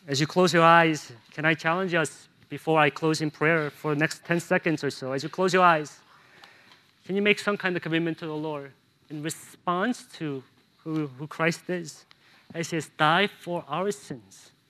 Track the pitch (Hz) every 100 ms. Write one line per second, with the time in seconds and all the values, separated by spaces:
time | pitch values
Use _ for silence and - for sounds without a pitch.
0 | - 135 151 - 180 170 165 170 165 151
1 | - 120 _ - 151 160 165 175 190 170
2 | 156 - - _ _ 143 - 160 147 -
3 | 160 156 156 - 151 165 151 - 156 147
4 | 156 - - 170 - 185 175 151 139 -
5 | 131 135 156 - 185 185 180 160 147 -
6 | _ - _ - - _ _ - _ _
7 | - 190 208 208 - 202 185 175 165 165
8 | 170 160 170 151 156 147 139 131 _ _
9 | _ 151 156 - - - - 180 214 247
10 | - - 156 135 - _ _ _ 160 156
11 | 147 127 151 - 165 165 - 180 165 -
12 | _ _ _ _ _ 165 165 170 - -
13 | 156 170 202 - - 175 143 151 196 202
14 | - 135 98 - - _